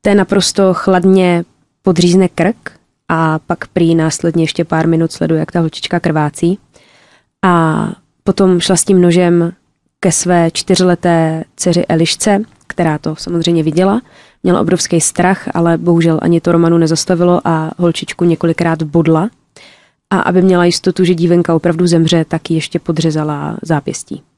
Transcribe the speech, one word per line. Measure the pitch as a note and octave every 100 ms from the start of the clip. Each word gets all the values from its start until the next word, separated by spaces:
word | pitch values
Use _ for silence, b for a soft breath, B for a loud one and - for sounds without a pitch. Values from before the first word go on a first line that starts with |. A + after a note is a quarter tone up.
Té | G#3+
naprosto | G3+ F#3 G3 - - F#3+
chladně | F3 - F#3 F#3 F#3+ F3+ E3+ F3 _ _ _
podřízne | - F3 F3 F3+ F#3
krk | - F3 A#3+ - _ _ _ -
a | E3 D#3+ D#3
pak | _ E3+ -
prý | - E3
následně | E3 D#3+ - E3+ E3
ještě | D#3+ -
pár | E3 D#3+ D#3+
minut | E3 E3
sleduje, | - E3 D#3+
jak | D#3
ta | F3
holčička | D#3+ - - F3
krvácí. | E3 D#3 D3 - E3+ G3 _ b b b b b b _
A | F#3+ F3 D#3+ D#3 A1 - _ _
potom | - - F#3+ F3
šla | - F#3
s |
tím | - F#3+
nožem | F3 E3+ F3 F3 E3+ F3 _ _ _ _
ke | F#3
své | - F3 F3 E3
čtyřleté | - - F3+ F#3 F3 F3 E3+ D#3+ D#3+ - -
dceři | F3+ F3 -
Elišce, | D#3+ E3 - - G3+ A3 _ _
která | - E3 D3+
to | D#3+ D#3
samozřejmě | - E3+ E3 E3+
viděla. | D#3 D#3 F#3 G#3+ b b b b
Měla | F#3 F3+
obrovský | E3 E3+ - E3+
strach, | - - F3 F#3+ -
ale | - E3+ E3
bohužel | E3+ E3+ E3 D#3+
ani | - E3+
to | F3+
Romanu | E3 E3 E3+
nezastavilo | D#3+ D#3+ - F3 F3 F3
a | - D#3+ D#3+ -
holčičku | F3 E3 - -
několikrát | F3 D#3+ E3+ D#3+ E3+ D#3+
bodla. | D#3 D#3+ D#3+ D#3+ G#3 _ _ b b b b b _
A | F#3+
aby | - F3+
měla | F#3+ F3+
jistotu, | F3 E3+ - F3
že | F3+
dívenka | E3+ E3+ F3 E3+
opravdu | D#3+ - D#3+ F3
zemře, | E3 D#3+ E3 D#3+
tak | D#3+ -
jí | D#3+
ještě | - E3+
podřezala | - D#3+ E3 D#3 D3+ D3 D3 E3+
zápěstí. | - D3+ - - - D3 _